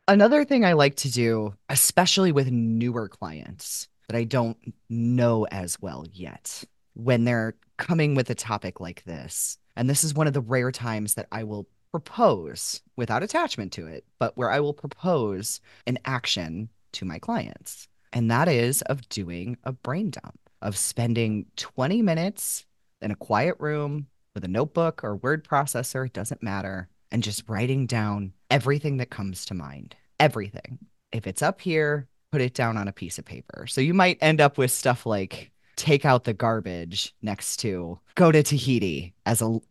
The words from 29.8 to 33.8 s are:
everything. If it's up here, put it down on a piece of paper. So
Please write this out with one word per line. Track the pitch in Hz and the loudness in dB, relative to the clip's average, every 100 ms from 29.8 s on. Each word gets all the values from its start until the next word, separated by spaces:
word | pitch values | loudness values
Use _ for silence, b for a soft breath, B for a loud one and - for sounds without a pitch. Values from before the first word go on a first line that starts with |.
| - - _ - | -18 -20 _ 2
everything. | 147 113 101 - - 127 - _ _ | 2 2 -8 -10 -14 -16 -18 _ _
If | 117 95 | -8 -6
it's | - | -2
up | 151 - | -2 -2
here, | 185 156 147 147 131 _ - | -2 0 0 -2 -6 _ -6
put | 151 | -2
it | 123 | 0
down | 131 117 110 | 0 -2 -2
on | 98 | -6
a | |
piece | - 87 - | -8 -12 -12
of | - | -14
paper. | - - - - | -16 -16 -16 -6
So | - | 0